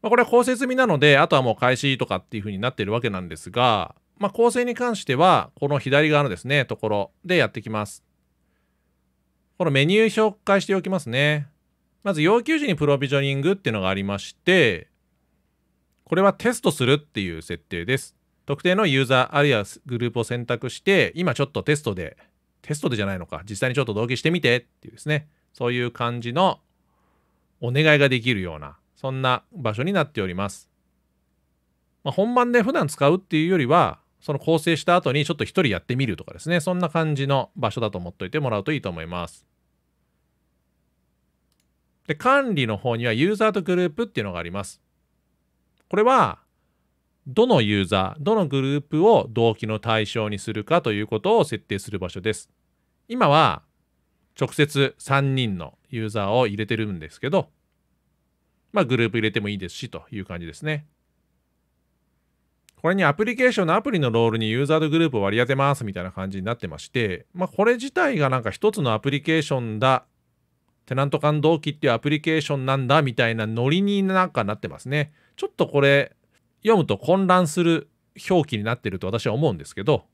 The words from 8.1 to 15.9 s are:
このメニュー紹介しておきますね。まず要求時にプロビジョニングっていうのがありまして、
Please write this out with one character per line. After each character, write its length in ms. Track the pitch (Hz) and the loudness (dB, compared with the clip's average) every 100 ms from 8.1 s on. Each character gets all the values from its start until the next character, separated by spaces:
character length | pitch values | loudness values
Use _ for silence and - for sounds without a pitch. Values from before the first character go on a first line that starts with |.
| _ _ _ _ _ _ _ _ _ _ _ _ _ _ _ | _ _ _ _ _ _ _ _ _ _ _ _ _ _ _
こ 80 | 175 | 0
の 60 | |
メ 140 | 139 147 | 2 4
ニ 100 | 202 | 4
ュ 100 | 226 | 2
ー 20 | |
紹 280 | 208 220 202 - | 2 0 0 0
介 160 | 196 | 0
し 40 | 190 | 2
て 100 | 196 | -2
お 60 | |
き 80 | 185 | 0
ま 100 | 185 | -4
す 100 | - | -2
ね。 380 | 123 147 151 147 _ _ _ _ _ | 0 0 0 -4 _ _ _ _ _
ま 100 | 202 | -4
ず 80 | 160 | 2
要 200 | 156 226 | 4 4
求 160 | 240 320 | 2 -2
時 100 | 285 | 0
に 80 | 156 | 0
プ 100 | 147 | 2
ロ 120 | 139 | 2
ビ 120 | 135 | 2
ジ 60 | 139 | 0
ョ 40 | |
ニ 120 | 139 | 0
ン 80 | 139 | 0
グ 100 | 147 | 0
っ 40 | 196 | 0
て 120 | - | -2
い 40 | |
う 0 | |
の 80 | 110 | 0
が 80 | 95 | 0
あ 40 | |
り 100 | 98 | -2
ま 140 | 98 98 | -2 -4
し 180 | - - | -8 -6
て、 520 | - 185 127 85 - _ _ _ _ _ _ _ _ _ _ | 2 4 4 0 -10 _ _ _ _ _ _ _ _ _ _